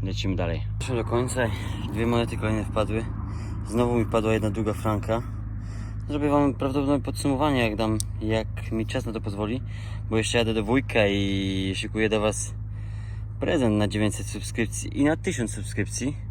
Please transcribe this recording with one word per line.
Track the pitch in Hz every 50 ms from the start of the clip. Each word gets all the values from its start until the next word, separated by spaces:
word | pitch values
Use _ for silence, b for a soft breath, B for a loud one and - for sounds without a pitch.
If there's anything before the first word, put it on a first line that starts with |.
| 101
Lecimy | 101 92 - - 98 95
dalej. | 90 90 85 85 80 - - - -
Doszłem | - - 131 117
do | 110
końca, | 104 123 123 123 123 - 127 123 110 B B B B B B B B -
dwie | 107 113 117
monety | 120 117 117 110 - -
kolejne | - 107 107 107 104
wpadły. | 101 - 110 107 104 107 113 110 - - - - B B B B B B B - -
Znowu | 101 117 123 120 120 120
mi | 110
wpadła | 101 - 113 107 110 110
jedna | 110 101 107
długa | 98 110 107 107 104
franka. | - - 110 107 104 104 - 110 117 113 - - - - - - B B B B B B B B B B -
Zrobię | 147 147 147 147
wam | 143 147 143 139 127
prawdopodobnie | - 135 139 131 143 139 139 143 139 120
podsumowanie, | - 110 - - 143 139 127 147 151 139 127
jak | 120 113 107
dam, | 101 113 110 110 107 104 - - -
jak | 107 110 110 113 110 107 - - - -
mi | 113 110 113
czas | 107 - 131 110
na | 113 104
to | 110
pozwoli, | 104 107 98 98 104 104 107 - B B B B B B B B B -
bo | 110 110
jeszcze | 110 - - 120
jadę | 117 110 110
do | 113 104
wujka | 101 120 135 123 104 - 113 107 101
i | 101 101 101 98 98 98 98 95 95 95 95 95 95
szykuję | 95 107 104 104 107 110 107
dla | 107 107
was | 107 107 107 - - - - - - - B B B B B B B B B B B B - -
prezent | - - 185 160 127 113 107 104
na | 104 104
dziewięćset | - 107 107 104 - - 104 -
subskrypcji | - 104 - - - - 113 104 - - - - 104 -
i | 139
na | 147 160
tysiąc | 160 - 196 175 - 117 104
subskrypcji. | - 104 101 - - 110 101 - - - 120 131 147 - - -